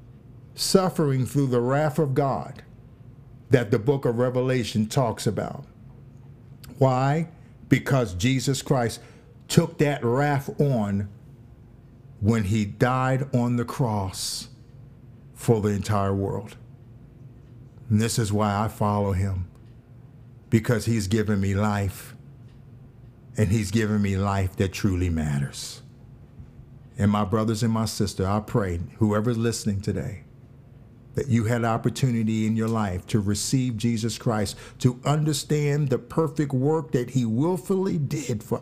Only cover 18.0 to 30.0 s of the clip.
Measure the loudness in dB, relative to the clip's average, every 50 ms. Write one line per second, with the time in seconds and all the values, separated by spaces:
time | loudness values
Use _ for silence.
18 | 4 2 2 0 0 2 2 2 2 2 2 2 0 0 0 0 0 2 2 2
19 | 2 2 0 0 0 0 -2 -4 -6 -8 -12 -18 -20 -20 -20 -20 -20 -20 -20 -20
20 | -20 -20 -20 -20 -20 -20 -20 -20 0 2 2 2 4 2 0 2 2 0 0 0
21 | 0 2 2 2 2 2 2 2 2 2 2 2 2 2 2 0 0 -2 -4 -8
22 | -12 -18 -18 -20 -20 -20 -20 -20 -20 -20 -20 -20 -20 -20 -20 -20 -20 -20 -20 -20
23 | -20 -20 -20 -20 -20 -6 -2 0 2 2 2 2 2 2 2 2 2 2 2 2
24 | 2 2 2 2 2 2 2 2 0 0 0 0 0 0 0 0 0 0 2 2
25 | 0 0 0 0 0 0 0 -2 -2 -4 -6 -10 -12 -12 -14 -16 -18 -20 -20 -20
26 | -20 -20 -20 -20 -20 -20 -20 -20 -20 -20 -20 -20 -20 -20 -20 -20 -20 -12 -2 0
27 | 2 2 4 2 2 0 0 0 2 0 0 0 0 0 0 0 0 -2 -2 -2
28 | -2 -2 -2 -2 0 0 0 0 0 0 0 0 0 0 -2 -4 -6 -8 -2 0
29 | 2 2 2 2 0 0 0 0 0 0 -2 -2 -2 -4 -4 -2 -2 -4 -4 -4